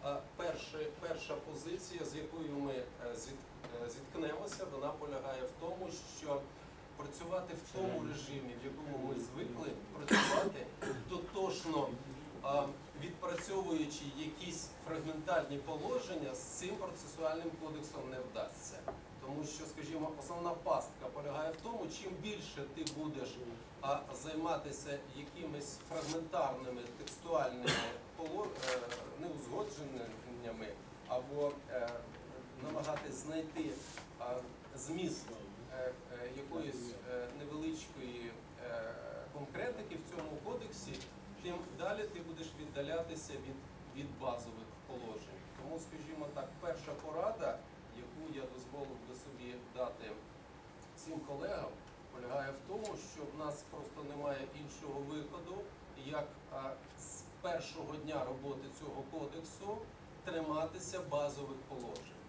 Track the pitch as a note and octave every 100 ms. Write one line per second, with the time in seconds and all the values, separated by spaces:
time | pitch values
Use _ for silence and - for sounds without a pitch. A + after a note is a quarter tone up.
0 | C#3+ C#3+ - - E3+ D#3 - D#3 D3+ -
1 | E3+ D#3+ - D3 - C#3+ D#3+ F#3 - E3+
2 | C#3+ D3 D3+ E3 D#3 C#3+ C#3 B2+ B2 -
3 | B2 A#2 C#3 C#3 - - - A#2+ A#2+ -
4 | C3+ D#3+ D#3 D3 - - F#3 C#3 C#3+ -
5 | C#3+ C3+ C3+ C3 - - E3 F#3 F3+ D#3
6 | - - D3+ C#3 - - - - - -
7 | C#3+ - E3+ F#3 - D#3+ - E3+ F#3+ E3+
8 | - - B2+ C#3 B2+ A#2 C3+ C3+ D3 C#3
9 | C3 A#2+ A#2 - - - - - - -
10 | D3 - - - - - - - - -
11 | - F3+ F3 G3 F#3+ - E3 D#3 C3 B2
12 | C#3 C3 - - C3+ C#3+ C#3 - - C#3+
13 | D#3+ - - - - F#3+ F#3 D#3+ C#3+ -
14 | C#3+ C3+ D#3 - F3+ D#3+ - - E3 D#3+
15 | D#3 D#3 E3+ E3+ C#3 C#3 - - - B3
16 | - E3+ C3+ C3 - - F3+ G#3 F#3 E3+
17 | - D#3+ D#3+ D#3+ E3 D#3+ D#3+ D3 - C#3+
18 | B2+ C3 B2+ A2+ - - - - - -
19 | - - C3+ D3 D3 - D#3 - D3+ D#3+
20 | D#3 D#3 - F3 F3 E3 F#3+ - - -
21 | - C#3+ C#3+ C#3+ D#3 E3 A3 E4 E3+ -
22 | G3 F3+ G#3+ G#3 - - C#3 D#3+ D#3 D#3
23 | D3+ C3+ B2 A#2+ B2 A#2 - - C3+ D3
24 | - C3+ D#3 D#3 E3 D3+ C#3 C#3 C#3+ C#3+
25 | - C3+ D3 F3 D#3+ D3 - - - D#3+
26 | C#3+ E3 D#3+ - C#3 B2+ C3 B2 A#2+ -
27 | - - E3 D#3+ C3 B2 B2 A#2+ - -
28 | - - E3 G3 - - C3 B2+ A#2+ -
29 | - - F3 D3 A#2+ D#3 G#3 - C#3+ B2+
30 | A2+ A2+ B2 A#2+ A#2 A2+ G#2+ G2 - -
31 | - B2+ C3+ C#3+ C#3+ C#3+ - B2+ A#2 A#2+
32 | - - - - - - C3+ D#3 C#3+ D3+
33 | - - D3+ D#3+ D#3 E3 D3 - - -
34 | - - A#2+ B2+ B2 - - - C#3 E3+
35 | F3 - - A2+ G2+ G2+ B2 C3 B2+ B2+
36 | - B2 B2 C3 C#3+ D#3+ D3 B2+ A#2+ A#2
37 | B2 B2 B2 C3+ C#3+ D3+ D#3+ D#3+ - C3+
38 | B2+ A#2+ A#2 A2 - - B2 A#2 A2+ A#2
39 | A#2 A2+ - D3 C#3+ - B3 A#3 G3+ D#3+
40 | - - - D3 G#3 B3 A3+ - F#3+ -
41 | - - - G3+ F3+ E3+ - - F3+ G#3
42 | G#3+ F3 E3 D#3 D#3+ - D3 C#3 C#3+ E3
43 | E3 D#3+ - C#3 C3+ C3+ - - - C3
44 | D3 - C3 - A2+ A2 A2 - - B2+
45 | A2+ G#2+ - - - - - E3 - D#3
46 | D3 D#3 D3 C#3+ - D3 E3+ D#3+ D3+ C#3+
47 | D#3 D#3+ G3 A3+ - - - - - A#2
48 | B2 D3+ D#3+ C#3 C3 B2+ A#2+ C3+ C#3 B2
49 | A2+ B2+ - C3+ B2 B2 A#2+ B2 B2 -
50 | A2+ G#2+ - - - - - - - -
51 | D#3+ D#3+ - C#3+ - - A#2 - - -
52 | - B2+ B2 C#3 C#3 C#3 - G3+ G#3+ E3+
53 | - - C#3+ D3 D3+ D3 - - D3 D#3
54 | C#3+ C#3+ C#3+ C3+ - D3+ D3 - D3+ C#3
55 | C#3 D3+ D3 - E3+ G3 - - - -
56 | C3+ D3+ - - - C3+ C3+ C3 - -
57 | - - - - - E3+ - D#3 D3 D3+
58 | D3 D3 C3 C3 C#3+ C3+ C#3 - D3+ -
59 | C#3 D#3+ D3 D#3+ D#3+ - G3 G#3+ - -
60 | - - - E3 D#3 D3+ D#3+ F#3 - F#3
61 | E3 C#3+ C#3+ C#3+ C3+ C3 - C3 A#2 -
62 | - -